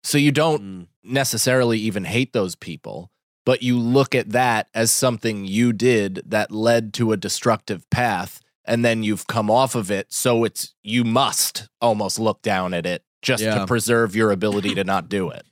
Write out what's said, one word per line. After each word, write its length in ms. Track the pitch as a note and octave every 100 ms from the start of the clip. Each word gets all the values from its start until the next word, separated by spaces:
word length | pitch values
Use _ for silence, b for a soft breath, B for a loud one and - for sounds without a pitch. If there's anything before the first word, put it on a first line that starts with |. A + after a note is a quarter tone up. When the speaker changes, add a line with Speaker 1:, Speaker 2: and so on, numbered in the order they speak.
Speaker 1:
So 160 | - D3
you 140 | D3
don't 300 | D3 D#3+ D3+
Speaker 2:
Mm. 240 | G2 F#2+ F2 _
Speaker 1:
necessarily 720 | G2+ C3 C3 A2+ - B2+ B2 A2+
even 260 | A2 G2+
hate 280 | F2 A2+ C3
those 220 | A#2+ F#2+ -
people, 540 | - D#2 - G#1 F2+ _ _ _ -
but 160 | C3
you 160 | B2 B2
look 360 | A#2 C3 C3+
at 160 | C3 G#2+
that 380 | A#2+ B2 A2 -
as 160 | A2 A2+
something 540 | - C3 A2+ A2+ G#2
you 280 | F#2+ G2+ A#2+
did 500 | G#2+ B2 A#2 G2+ F#2 -
that 240 | G#2+ G#2
led 420 | G#2+ A2+ A#2 A2
to 180 | G2+ A#2
a 40 | G#2
destructive 720 | G2 - B2 G#2+ - F#2+ _
path, 500 | - A#2+ F#2+ F2+ - _ _
and 200 | - A#2
then 180 | A#2+ A2+
you've 220 | G#2+ G#2 -
come 220 | A2+ G#2+
off 240 | A#2 C3 A#2+
of 120 | G2
it. 220 | G2+ -
So 300 | - B2+ A#2
it's, 300 | A#2 - - _
you 220 | G#2 A#2+
must 640 | A#2 A#2 C3+ - - - - _
almost 380 | A#2 G#2+ G2 -
look 240 | A2 G2+
down 320 | G#2+ F#2+ F#2
at 100 | F2+ E2+
it 160 | F2 _ _
just 200 | - A#2+
to 60 | A2
Speaker 2:
Yeah. 160 | G#2+ F#2+
Speaker 1:
preserve 480 | A#2+ A2 A#2 A2+ G2+
your 140 | A2
ability 420 | G2 G#2+ G2+ G2+
to 100 | G2
not 240 | G2 G2 -
do 220 | G#2 F2
it. 140 | - -